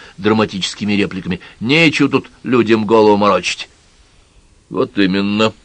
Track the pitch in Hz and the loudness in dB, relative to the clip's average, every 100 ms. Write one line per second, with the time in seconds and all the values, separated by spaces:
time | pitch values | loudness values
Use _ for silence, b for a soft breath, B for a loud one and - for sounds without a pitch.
0 | B - 104 110 104 98 87 - 104 101 | B -6 0 0 0 -4 -8 -8 -4 -2
1 | 92 95 87 90 B B 110 156 160 - | -2 -6 -8 -10 B B -2 2 2 2
2 | 139 131 - _ - 123 107 113 104 113 | 0 0 -4 _ -2 0 2 0 2 4
3 | 107 101 101 92 87 - - _ _ _ | 4 4 2 0 -2 -8 -12 _ _ _
4 | _ _ _ _ _ _ _ 90 - 101 | _ _ _ _ _ _ _ -6 -4 0
5 | 95 98 101 104 110 - | 0 0 -2 0 0 -2